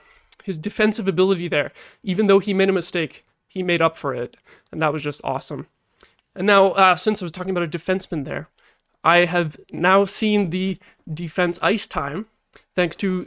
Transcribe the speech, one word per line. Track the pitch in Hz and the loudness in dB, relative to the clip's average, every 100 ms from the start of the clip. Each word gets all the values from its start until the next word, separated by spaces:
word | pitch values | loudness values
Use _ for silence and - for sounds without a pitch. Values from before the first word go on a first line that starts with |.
| _ _ _ - | _ _ _ -12
his | - 165 | -10 -8
defensive | 208 - 220 214 190 | -6 0 0 0 -2
ability | 165 190 185 170 | 2 2 0 -2
there. | 147 139 - - _ | -2 -2 -8 -20 _
Even | - 180 208 | -4 0 4
though | 196 | 4
he | 208 | 4
made | 190 196 | 2 2
a | |
mistake, | 190 170 175 160 - _ _ _ | 2 -2 -4 -6 -10 _ _ _
he | 185 | -6
made | 180 170 | -2 2
up | 165 160 | 0 0
for | 139 | -6
it, | 123 120 _ _ _ _ | -6 -8 _ _ _ _
and | - | -4
that | 156 | -2
was | 151 | -2
just | 143 143 | -6 -6
awesome. | - 135 - 139 143 _ _ _ _ _ _ - | -6 -6 -6 -12 -12 _ _ _ _ _ _ -2
And | 196 | 4
now, | 202 190 | 6 6
uh, | 180 190 175 | 6 4 4
since | 220 214 | 0 -2
I | 175 | -4
was | |
talking | 180 180 | -8 -6
about | 180 | -4
a | 170 | -4
defenseman | 160 - 185 - 165 | -4 -2 -4 -2 -6
there, | 139 143 147 _ _ _ _ _ | -6 -8 -12 _ _ _ _ _
I | 160 175 175 | 2 4 4
have | 175 165 - - | 0 -2 -6 -14
now | 151 175 196 196 | -2 4 4 2
seen | - 214 208 185 | 0 0 2 0
the | 180 190 185 _ _ - | -2 -4 -6 _ _ -12
defense | 151 170 - 175 175 | -10 -6 -2 -2 0
ice | 170 214 - | 0 -2 -4
time, | 180 143 156 220 _ _ _ _ - | -6 -6 -8 -12 _ _ _ _ -2
thanks | 175 - | -2 -2
to | 196 185 | -2 -2